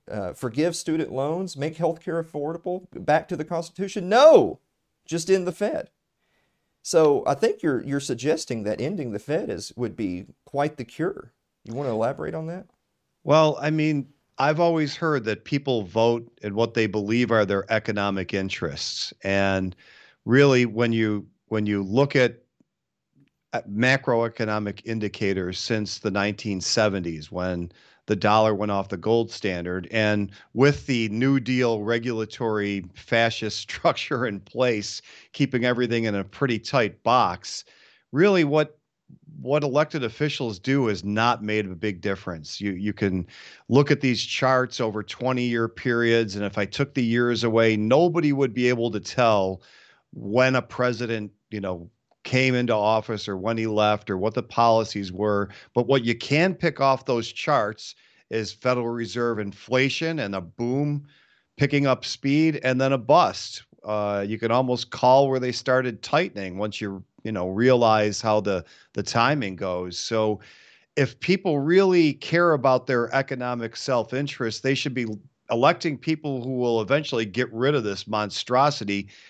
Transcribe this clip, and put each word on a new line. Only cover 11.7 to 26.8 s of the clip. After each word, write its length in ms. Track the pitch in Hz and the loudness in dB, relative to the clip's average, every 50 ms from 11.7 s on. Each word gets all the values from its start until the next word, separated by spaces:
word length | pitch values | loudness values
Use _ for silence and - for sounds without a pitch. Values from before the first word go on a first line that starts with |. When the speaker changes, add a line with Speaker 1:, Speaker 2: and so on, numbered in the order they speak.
| 113 | -8
Speaker 1:
wanna 160 | 135 147 127 | -6 -4 -4
elaborate 440 | 110 110 113 127 139 - 156 156 160 | -2 -2 -2 -2 -2 -4 -8 -8 -8
on 120 | 160 160 | -8 -10
that? 200 | 165 175 185 - _ _ _ _ _ _ _ _ _ _ _ - | -10 -12 -12 -16 _ _ _ _ _ _ _ _ _ _ _ 0
Speaker 2:
Well, 340 | 139 147 160 156 151 139 - | 4 6 6 6 6 2 0
I 100 | 135 156 | -2 -2
mean, 380 | 156 156 151 156 151 143 123 - _ _ _ _ _ - | 0 0 0 0 0 -2 -4 -6 _ _ _ _ _ 0
I've 220 | 135 151 156 160 | 2 2 4 4
always 340 | 170 170 165 160 151 139 - | 2 2 4 2 0 -2 -4
heard 280 | - 170 160 151 131 104 | -2 -2 0 0 0 0
that 200 | 110 104 - _ | -2 -4 -4 _
people 380 | - 143 143 143 139 123 110 | -4 -4 -2 0 0 0 0
vote 460 | 98 87 92 113 113 120 117 117 117 - _ - | -2 -2 2 4 4 4 4 0 -4 -12 _ -12
at 100 | 107 104 | -10 -6
what 220 | 98 110 117 113 - | 0 0 0 0 2
they 120 | 117 110 | 0 0
believe 440 | 104 95 107 101 104 113 120 123 110 | 0 0 -2 -2 0 2 2 2 4
are 160 | 117 110 104 | 4 2 4
their 180 | 92 101 98 - - | 2 0 -2 0 0
economic 640 | 113 107 - 113 104 104 101 101 98 95 90 - 101 | -2 -2 0 -2 -2 -2 -2 -2 -2 -2 -4 -2 -2
interests. 800 | 95 95 95 - - 90 76 71 - - - - - - - - _ | -2 -2 -4 -6 -6 -6 -6 -6 -6 -8 -8 -8 -8 -10 -12 -12 _
And 520 | - 98 98 98 98 98 95 95 92 92 - _ _ - - - - _ _ _ - | -4 -2 0 2 2 2 2 0 -2 -4 -8 _ _ -20 -20 -20 -20 _ _ _ -2
really, 420 | 110 120 135 143 139 131 123 123 | 2 4 6 6 6 6 4 2
when 260 | 113 104 113 120 117 | 2 0 0 0 2
you, 340 | 113 113 110 107 104 101 - - _ _ _ | 2 2 2 2 0 -2 -4 -10 _ _ _
when 180 | - 110 107 107 | -4 -2 -2 0
you 180 | 104 104 101 | 0 -2 -2
look 320 | 98 95 107 131 143 139 - | -2 0 2 2 2 4 4
at, 280 | 135 123 117 - - _ _ _ _ _ _ _ _ _ _ _ _ _ _ _ _ _ _ _ _ _ - | 4 2 2 2 -6 _ _ _ _ _ _ _ _ _ _ _ _ _ _ _ _ _ _ _ _ _ -8
at 180 | - 117 - 101 | -8 -8 -6 -4
macroeconomic 1120 | 101 107 123 127 135 135 - 135 120 117 117 110 - - 113 107 107 107 104 101 101 101 - | -2 2 4 4 4 2 2 2 2 2 2 0 -2 -4 -2 -2 -2 -2 -2 -4 -8 -8 -8
indicators 720 | 117 113 110 104 98 - - 110 98 95 95 90 90 90 - | -6 -4 -4 -4 -4 -4 -2 -2 0 0 0 -2 -4 -6 -6
since 420 | - - 113 107 107 - - - | -4 -2 -2 -2 -2 -4 -8 -6
the 100 | - 104 | -6 -2
nineteen 500 | 95 101 101 104 101 - - 110 98 90 | 0 0 0 0 -2 -4 -6 -6 -4 -4
seventies, 720 | - - - 117 | -4 -2 0 2